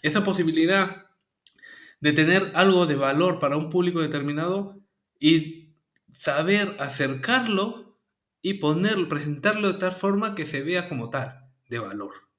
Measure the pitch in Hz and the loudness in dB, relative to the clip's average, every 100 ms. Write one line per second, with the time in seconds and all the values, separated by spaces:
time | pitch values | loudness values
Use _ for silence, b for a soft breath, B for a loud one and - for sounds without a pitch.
0 | - 208 196 185 160 160 165 196 185 - | 0 0 0 0 0 2 4 4 0 -6
1 | _ _ _ _ - B B B B B | _ _ _ _ -20 B B B B B
2 | 147 147 156 185 190 156 190 180 170 139 | 0 4 4 4 2 4 6 6 4 2
3 | 135 143 180 165 143 147 160 180 175 170 | 2 2 2 2 0 -2 0 0 0 0
4 | 151 147 143 147 170 196 202 - _ _ | -2 -2 -4 -4 -2 -4 -6 -14 _ _
5 | _ _ 151 165 156 - - _ _ _ | _ _ 4 4 2 -14 -20 _ _ _
6 | _ - - 143 165 208 196 - 139 131 | _ -8 -2 -2 2 2 0 -4 -8 -2
7 | 135 131 214 247 233 196 220 - - _ | -4 -2 -2 0 0 0 -2 -6 -18 _
8 | _ _ _ _ 185 196 147 160 202 208 | _ _ _ _ -6 -2 0 2 0 0
9 | 165 147 147 143 202 214 196 190 185 185 | -2 -4 -4 -2 -2 0 -2 0 -4 -2
10 | 196 202 214 202 151 139 147 180 175 139 | 0 0 -2 -6 -6 -6 -2 -4 -4 -8
11 | 113 139 127 - - _ _ 120 98 104 | -6 -6 -8 -12 -20 _ _ -10 -8 -10
12 | 98 - _ | -12 -14 _